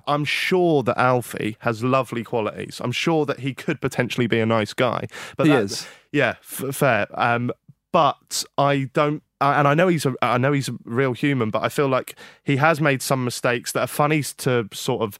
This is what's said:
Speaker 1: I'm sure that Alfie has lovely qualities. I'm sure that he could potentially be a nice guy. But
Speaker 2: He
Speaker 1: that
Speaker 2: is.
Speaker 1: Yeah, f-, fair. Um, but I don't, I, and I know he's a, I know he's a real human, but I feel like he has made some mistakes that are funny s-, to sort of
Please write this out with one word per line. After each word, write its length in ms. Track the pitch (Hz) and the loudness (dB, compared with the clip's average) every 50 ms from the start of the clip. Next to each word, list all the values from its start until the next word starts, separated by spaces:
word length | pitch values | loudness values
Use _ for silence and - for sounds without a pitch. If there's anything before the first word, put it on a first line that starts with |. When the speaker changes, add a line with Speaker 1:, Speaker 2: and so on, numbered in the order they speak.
| - | -4
Speaker 1:
I'm 180 | - 143 147 147 | -2 -2 -2 0
sure 600 | 135 - - - - 185 185 180 170 160 143 120 | -2 -2 -2 -2 0 2 2 4 4 2 2 2
that 120 | 120 113 | 0 0
Alfie 600 | - 123 127 127 123 117 - - - - 107 110 - | 2 2 2 2 2 0 -4 -8 -6 -6 -6 -6 -4
has 220 | - 117 117 107 117 | -4 -4 -2 -2 0
lovely 400 | 127 131 135 127 - - 120 110 | 0 0 0 0 -2 -6 -8 -6
qualities. 580 | - - 117 107 104 - 90 98 - - - - | -4 -4 -2 -2 -4 -6 -8 -12 -12 -10 -8 -6
I'm 100 | 123 120 | -4 -4
sure 340 | - - 170 165 156 147 | -2 0 0 2 2 0
that 140 | 135 139 - | -2 -4 -6
he 120 | 127 139 123 | -6 -8 -8
could 280 | - - - 123 - | -8 -6 -6 -6 -4
potentially 480 | - 131 - - 131 - - - 123 113 | -4 -6 -2 -2 -4 -2 0 -2 0 0
be 100 | 117 113 | 2 0
a 80 | 110 | 2
nice 260 | 110 113 113 104 - - | 2 2 0 0 -2 -2
guy. 360 | - 131 120 - - - - - - - - - | 0 0 0 0 -2 -6 -10 -12 -14 -16 -12 -4
But 100 | - 135 135 | 0 2 4
Speaker 2:
He 40 | 143 | 4
Speaker 1:
that 100 | 131 104 | 4 2
Speaker 2:
is. 240 | 98 113 - - - - - _ _ - | 0 -4 -8 -12 -14 -18 -20 _ _ -2
Speaker 1:
Yeah, 240 | 147 135 113 95 - | 0 0 0 0 -4
f-, 340 | _ - - - 147 135 135 | _ -16 -10 -8 -6 -6 -2
fair. 320 | - 151 135 117 104 101 - - - | 0 2 2 2 2 0 -2 -2 -2
Um, 300 | 110 120 120 117 120 123 - _ _ _ - _ _ _ - | 0 0 0 0 -2 -4 -6 _ _ _ -20 _ _ _ 2
but 520 | 175 156 139 - _ _ - - - - - - | 2 2 2 0 _ _ -10 -8 -8 -8 -6 -2
I 340 | - 139 143 143 139 135 127 - | 0 2 2 2 0 -2 -2 0
don't, 320 | 165 151 147 151 151 _ _ _ - | 0 0 0 0 -4 _ _ _ 0
I, 180 | 139 139 139 139 | 2 2 4 4
and 80 | 147 143 | 4 4
I 60 | 143 | 4
know 140 | 156 180 190 | 4 4 4
he's 180 | 180 151 - | 4 2 2
a, 80 | 139 127 - - | 0 0 0 0
I 160 | 120 117 123 | 0 2 2
know 140 | 123 139 147 | 2 2 2
he's 160 | 139 127 - | 0 -2 -4
a 80 | 120 - - | -8 -10 -8
real 280 | - 117 120 135 131 120 | -6 -2 0 0 0 0
human, 360 | - - 147 143 131 113 107 | 0 0 0 2 2 0 0
but 120 | 98 110 - | 0 -2 -2
I 40 | 123 | -2
feel 200 | - - 147 135 | 0 0 0 2
like 260 | 131 127 107 - - - - - - _ - | 0 -2 -2 -4 -14 -20 -20 -20 -20 _ -2
he 120 | - 143 131 | -2 0 4
has 220 | 143 160 170 139 | 4 4 4 4
made 220 | 156 147 139 131 - | 2 0 0 0 0
some 220 | - 143 127 127 | -2 -2 0 0
mistakes 480 | 123 - - - 131 120 123 - - - | -2 -4 -2 -2 0 0 -2 -4 -4 -4
that 80 | 131 | -2
are 60 | 117 123 | -2 -2
funny 320 | - - 151 147 156 156 | 0 0 2 2 2 0
s-, 120 | 131 - - | -2 -4 -8
to 340 | - - 139 127 120 113 98 - | -6 -2 0 0 0 -2 -4 -8
sort 300 | - - - 127 98 113 | -8 -4 -2 -2 -2 -2
of 160 | 107 98 - | -4 -4 -8